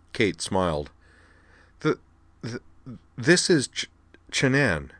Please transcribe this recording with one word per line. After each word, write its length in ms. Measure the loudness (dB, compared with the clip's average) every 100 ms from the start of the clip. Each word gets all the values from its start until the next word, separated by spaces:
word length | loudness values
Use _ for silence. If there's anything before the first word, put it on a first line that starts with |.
| _
Kate 280 | -2 -2 -2
smiled. 500 | -4 -2 0 -2 -6 -14 -20 -20 -20 -20 _ -20 -20 _
The, 180 | -4 -4 _ _ _ _
the, 180 | -12 -12 -14 -20 -20 -20 -18 -6
this 340 | 2 2 4
is 180 | 2 2
Ch-, 220 | -6 -12 _ _ -20 -10
Ch'nan, 600 | -2 2 4 2 0 -4